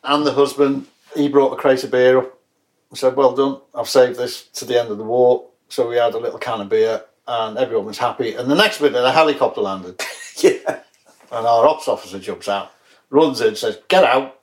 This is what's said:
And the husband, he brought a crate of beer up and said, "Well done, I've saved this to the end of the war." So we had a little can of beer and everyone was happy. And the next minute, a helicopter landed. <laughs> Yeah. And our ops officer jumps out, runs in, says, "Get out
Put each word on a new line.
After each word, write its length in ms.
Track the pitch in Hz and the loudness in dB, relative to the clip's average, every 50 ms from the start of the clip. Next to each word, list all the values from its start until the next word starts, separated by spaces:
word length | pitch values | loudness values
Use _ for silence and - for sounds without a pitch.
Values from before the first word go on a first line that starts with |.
| _ | _
And 220 | 135 143 147 151 | 0 0 0 2
the 60 | 143 | 0
husband, 540 | 117 135 143 139 - 135 143 139 139 135 135 _ _ _ _ _ - | 2 2 0 0 2 0 0 0 0 -4 -6 _ _ _ _ _ -4
he 120 | 151 143 143 | -2 -2 2
brought 260 | 143 143 135 131 135 | 4 2 2 2 -2
a 20 | |
crate 260 | - - 139 131 127 - | 0 2 2 2 2 0
of 60 | - | -2
beer 280 | 127 127 127 127 127 131 | 0 4 4 6 4 4
up 200 | 127 - - _ _ _ _ _ _ _ _ _ _ _ | 2 -2 -12 _ _ _ _ _ _ _ _ _ _ _
and 80 | - - | -12 -2
said, 180 | - 131 127 | -2 0 2
"Well 180 | 139 139 127 120 | 4 2 2 4
done, 240 | 135 139 139 135 - _ _ _ | 2 0 0 -2 -6 _ _ _
I've 140 | 123 117 - | -8 -8 0
saved 300 | - 131 127 123 123 120 | 4 4 4 4 2 -6
this 240 | 123 123 - - - _ _ | -8 -8 -8 -12 -16 _ _
to 120 | - 120 | -14 -8
the 120 | 110 123 120 | -2 0 0
end 120 | 117 117 | 0 -2
of 80 | 107 101 | -6 -8
the 60 | 110 | -6
war." 400 | 110 117 123 127 123 127 127 - - _ _ _ _ | -4 0 4 4 4 4 2 -2 -12 _ _ _ _
So 180 | - - 123 117 | -4 -4 -4 0
we 80 | 120 | 0
had 160 | 120 120 117 | 2 0 2
a 60 | 110 113 | 0 -2
little 200 | 117 113 95 - | -6 -6 -8 -8
can 220 | - 123 113 107 | -8 -8 -6 -8
of 80 | 101 98 | -6 -2
beer 360 | 110 110 110 113 110 107 - _ _ _ _ | 0 2 2 2 0 -4 -8 _ _ _ _
and 300 | - 123 113 110 110 110 | -8 -4 -4 -4 -4 -2
everyone 300 | 117 131 120 113 110 98 | -4 -4 -2 -2 -4 -4
was 120 | 107 104 - | -6 -6 -4
happy. 360 | 120 120 107 - 127 113 107 | -4 -4 -2 -4 -6 -6 -6
And 160 | 117 123 127 | -6 -2 0
the 40 | 143 | 2
next 260 | 175 214 214 214 - | 2 2 0 0 0
minute, 200 | 147 139 113 123 | 0 0 0 2
a 100 | 123 127 | 0 2
helicopter 480 | 127 160 160 156 139 - 135 117 - - | 2 4 2 2 2 0 -2 -2 -2 -4
landed. 420 | 107 98 98 95 90 90 90 - - - - - | -4 -4 -6 -8 -10 -14 -12 -12 -12 -12 -12 -16
<laughs> 220 | - - - - | -18 -18 -10 2
Yeah. 380 | - 190 - - - - - - - _ _ _ _ _ _ _ _ _ | 2 2 2 2 -4 -8 -8 -8 -12 _ _ _ _ _ _ _ _ _
And 140 | 120 117 113 | -8 -4 0
our 200 | 117 117 117 117 | 2 4 4 4
ops 220 | 147 151 - - 135 | 4 2 2 -2 -4
officer 300 | 110 - - 92 92 98 | -4 -4 -6 -14 -14 -14
jumps 300 | - - 95 87 - - | -10 -10 -12 -10 -6 -4
out, 220 | 101 98 92 - _ _ _ _ _ _ _ _ | -4 -4 -6 -10 _ _ _ _ _ _ _ _
runs 320 | 135 143 160 147 131 120 | 2 2 2 2 0 0
in, 160 | 120 107 107 | 0 0 0
says, 220 | - - 113 104 - _ _ | 0 -6 -6 -6 -8 _ _
"Get 160 | - 190 180 | 2 4 4
out 300 | 117 127 135 139 - - _ | 4 2 0 0 -4 -12 _